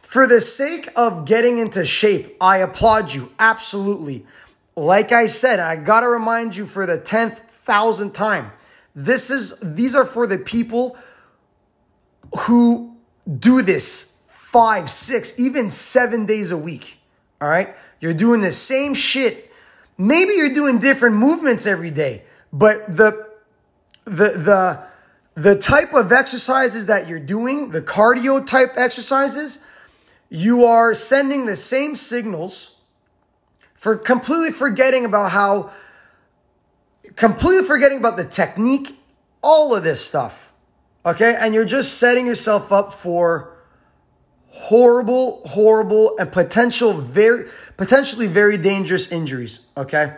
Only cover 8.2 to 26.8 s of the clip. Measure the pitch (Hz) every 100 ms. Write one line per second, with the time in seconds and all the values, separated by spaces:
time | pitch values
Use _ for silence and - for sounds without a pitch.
8.2 | 214 190 110 - _ _ _ 143 139 247
9.2 | - 269 214 - 180 156 247 262 254 226
10.2 | 233 196 - 233 233 233 247 - - _
11.2 | _ _ _ _ _ _ _ _ _ _
12.2 | - - - - 240 - - - _ _
13.2 | - 135 - 254 190 156 - - - _
14.2 | _ - - 240 226 208 151 - - 254
15.2 | - - 254 277 214 - - 254 240 233
16.2 | 208 214 190 170 156 135 - _ _ _
17.2 | _ _ 147 165 196 - - _ 160 160
18.2 | 226 233 190 - - 269 285 269 - 262
19.2 | 247 - - _ _ _ _ - 190 320
20.2 | 381 403 294 277 294 240 254 269 240 208
21.2 | 262 339 311 233 208 180 170 151 143 110
22.2 | _ _ _ 143 214 214 214 160 214 214
23.2 | - - _ _ _ _ _ _ - 170
24.2 | 208 180 160 196 185 151 - _ _ _
25.2 | _ - 160 202 - 285 277 294 190 247
26.2 | 262 247 - 262 262 220